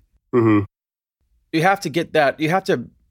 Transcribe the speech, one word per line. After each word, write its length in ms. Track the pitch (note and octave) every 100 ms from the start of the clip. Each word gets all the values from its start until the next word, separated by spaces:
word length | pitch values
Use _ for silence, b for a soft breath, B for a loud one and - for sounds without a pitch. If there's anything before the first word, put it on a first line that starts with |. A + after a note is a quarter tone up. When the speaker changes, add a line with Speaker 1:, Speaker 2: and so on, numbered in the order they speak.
| _ _ _
Speaker 1:
Mm-hmm. 320 | B2 A2+ G#2+ G#2 _ _ _ _ _ _ _ _
Speaker 2:
You 80 | D#3+
have 180 | F3 G3
to 80 | E3
get 240 | D#3 D#3+
that, 260 | D#3 C#3 -
you 100 | D#3
have 160 | F#3 F#3+
to, 200 | C#3+ - _ _